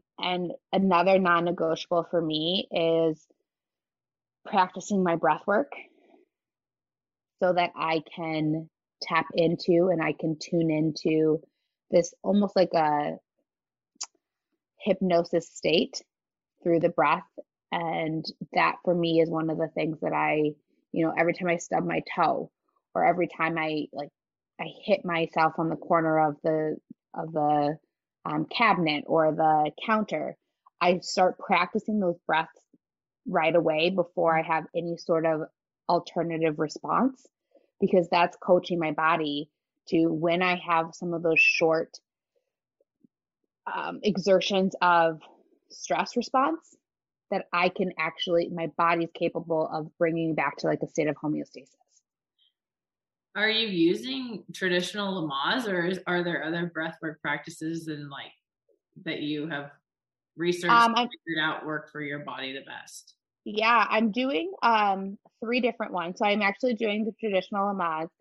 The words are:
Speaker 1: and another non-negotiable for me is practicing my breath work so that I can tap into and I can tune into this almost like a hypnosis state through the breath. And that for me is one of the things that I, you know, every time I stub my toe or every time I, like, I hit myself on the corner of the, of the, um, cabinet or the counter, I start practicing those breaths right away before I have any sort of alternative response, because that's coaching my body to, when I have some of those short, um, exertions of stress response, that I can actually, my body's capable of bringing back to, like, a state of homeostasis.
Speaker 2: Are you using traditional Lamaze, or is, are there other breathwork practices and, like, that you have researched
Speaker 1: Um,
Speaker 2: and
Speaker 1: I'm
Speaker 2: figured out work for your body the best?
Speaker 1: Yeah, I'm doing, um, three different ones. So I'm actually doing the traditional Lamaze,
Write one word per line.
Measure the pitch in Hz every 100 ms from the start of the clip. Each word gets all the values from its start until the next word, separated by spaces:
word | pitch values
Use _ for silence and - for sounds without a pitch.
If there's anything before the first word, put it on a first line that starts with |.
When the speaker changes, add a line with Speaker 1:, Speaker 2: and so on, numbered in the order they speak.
| _ -
Speaker 1:
and | 180 180 175 - _
another | 190 190 175 175 190
non-negotiable | 185 170 175 175 160 160 - 175 165
for | 175
me | 156 156 160 190 -
is | 175 165 165 165 156 _ _ _ _ _ _ _ _ _ _ _ _ -
practicing | 208 180 - - 202
my | 180 165
breath | 165 156 -
work | 202 285 - - _ _ _ _ _ _ _ _ _ _ _ _ _ _ -
so | 185
that | 175 175 -
I | 160 165 151 -
can | 165 156 156 156 160 _ _ -
tap | - 165 165
into | - 165 170 - 170 185
and | 165
I | 156
can | 147 160 156
tune | - 175 165
into | 156 156 151 170 156 156 156 - _ _ _ _
this | 180 170 -
almost | 196 196 202 196
like | 175
a | 170 151 147 151 - _ _ _ _ _ _ _ - - _ _ _ _ _ _ _
hypnosis | - 185 185 170 170 170 165
state | - - 160 - - - _ _ _ _ _
through | 180 170
the | 170
breath. | 170 147 170 - - - _ -
And | 175 165 165 160 160 160 - 156
that | 175 165 - -
for |
me | 175 170 165
is | 165
one | 165 160
of | 156
the | 160
things | 160 160 156
that | 165
I, | 156 151 151 151 151 _ _ _
you | - 160
know, | -
every | 170
time | 175 180
I | 170
stub | - 170 175
my | 160 - -
toe | 160 - 147 _ _ _ _
or | - 175
every | 175 170
time | - 165 165
I, | 156 156 143
like, | - 143 _ _ _ _ -
I | 160 - -
hit | 196
myself | 180 165 165 - 160 165
on | 165
the | 160
corner | - 170 160 156 156
of | 147
the, | 165 156 156 - - - _
of | - 165
the, | 160 147 151 147 151 _ _ _ _ 165
um, | 156 156
cabinet | - 233 180 160 147 -
or | 160 156
the | 151 160 156 151 - -
counter, | 220 214 156 139 - _ _ _ -
I | 180 180
start | - - 185 -
practicing | - 185 180 220 - 214
those | 185 175 -
breaths | 156 - _ _ _ _ _ _ _ -
right | 180 160 170
away | 160 156 170
before | 190 170 - 170 160
I |
have | 160 160 143
any | 175 170 170
sort | - 165 165
of | 156 156 _ _ _ -
alternative | 170 165 - 165 160 160 151
response, | 151 - 147 165 262 - _ _ _ _ _ -
because | 190 185 170
that's | 175 180 -
coaching | - 180 180 175
my | 160
body | 151 160 165 156 147 156 _ _ _ -
to, | 170 165
when | 160 170 170
I | 185 180 170
have | 165 165
some | - 180
of | 170
those | 170 160
short, | - - 165 160 - - _ _ _ _ _ _ _ _ _ _ _ _ _ _ _ _ -
um, | - 156 -
exertions | 214 196 180 190 - 196 190 -
of | 180 170 165 160 - - _ _ _
stress | - - 170 196 -
response, | 220 262 277 330 - _ _ _ _ _ -
that | 190 -
I | 175 180
can | 185 185 175
actually, | 160 - - 170 170
my | 175 165 -
body's | 170 170 165
capable | - 170 165 165 160 156
of | 160 156 -
bringing | 170 165 165 156
back | 143 -
to, | 160
like, | 151
a | 151
state | - 151
of | 147
homeostasis. | 151 151 139 - 135 _ _ _ _ _ _ _ _ _ _ _ _ _ _ _ _ 202
Speaker 2:
Are | 214
you | 220 226
using | 185 165 208 247 269 247 202 -
traditional | - 190 180 175 214 202 190 156
Lamaze, | 139 147 233 226
or | 180 170
is, | 185 -
are | 175
there | 175 156
other | 151 170 175 160
breathwork | 165 - 160 151
practices | 156 147 - - 160 165 160
and, | 147 143
like, | 135 107 _ _ _ _ _ _ - 165
that | 156
you | 151 151 151
have | 143 143 - _ _ _ _ _ -
researched | 170 175 175
Speaker 1:
Um, | 233 233
Speaker 2:
and | 226
Speaker 1:
I'm | 240 - -
Speaker 2:
figured | 160
out | 156 - 143
work | 151 -
for | 147
your | 147 147
body | 143 127 131
the | 135
best? | 131 123 - - - _ _ _ -
Speaker 1:
Yeah, | 208 220 240 196
I'm | 220 226
doing, | 202 262 294 339 381
um, | 233 220 208 190 196 196 _ _
three | 226 247
different | 233 226 214
ones. | 180 175 185
So | 214
I'm | 208
actually | 196 196 254 226
doing | 226 208 214
the | -
traditional | 220 190 185 202 202
Lamaze, | 196 170 160 165 _